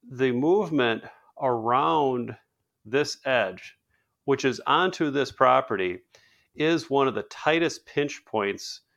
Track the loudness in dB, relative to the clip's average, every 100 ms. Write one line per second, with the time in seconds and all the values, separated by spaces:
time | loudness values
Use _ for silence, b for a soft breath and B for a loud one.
0 | -14 -2 0 2 2 2 2 0 0 -2
1 | -6 B B B -2 0 0 2 2 2
2 | 2 0 -4 -10 _ _ _ _ -2 0
3 | 0 -4 0 0 0 -4 -16 -20 _ _
4 | _ _ -2 0 0 0 0 2 2 0
5 | -2 -2 -2 2 4 4 2 -2 -2 -4
6 | _ b b b b -2 0 0 0 0
7 | 0 -2 -8 -4 0 2 0 -4 -8 -4
8 | -4 -6 -8 -4 -2 -4 -10 -16 _